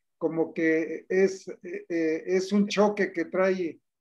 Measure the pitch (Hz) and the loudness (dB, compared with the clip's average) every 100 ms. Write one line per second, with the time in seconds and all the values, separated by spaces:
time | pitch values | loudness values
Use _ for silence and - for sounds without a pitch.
0 | _ - 165 165 160 - 160 160 160 160 | _ -6 -4 -2 -2 0 2 2 0 -6
1 | - 185 190 190 - 160 180 175 - 170 | -2 2 2 0 -14 -16 -12 -12 -6 -2
2 | 160 160 180 185 185 208 202 185 208 208 | 0 -2 0 -2 2 0 2 4 2 2
3 | 190 - 160 180 190 190 170 139 _ _ | -2 -4 -4 0 0 0 -4 -8 _ _